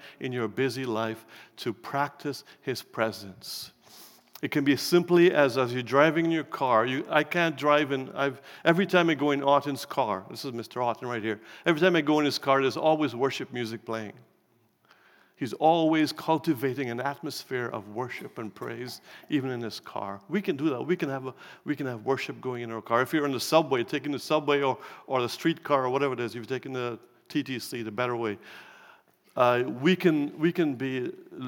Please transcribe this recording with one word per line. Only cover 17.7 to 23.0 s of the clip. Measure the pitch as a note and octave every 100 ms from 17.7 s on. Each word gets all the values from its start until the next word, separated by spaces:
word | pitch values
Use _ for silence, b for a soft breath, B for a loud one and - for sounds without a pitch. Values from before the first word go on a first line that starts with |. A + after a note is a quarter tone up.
| A2 G2+
worship | G#2+ B2+ - B2 -
and | A2
praise, | - B2 A#2 B2 - B B B
even | D3+ C3
in | B2
his | A2+ -
car. | - G#2+ G2+ G2 -
We | F#3+
can | G3 C#3
do | D#3
that. | B2
We | C3 F3
can | D3
have | C3+ C3
a, | - B B
we | - C#3+
can | C3+
have | A#2
worship | G#2+ C3+ - A#2
going | C3 A#2+
in | A#2
our | A2+
car. | - A#2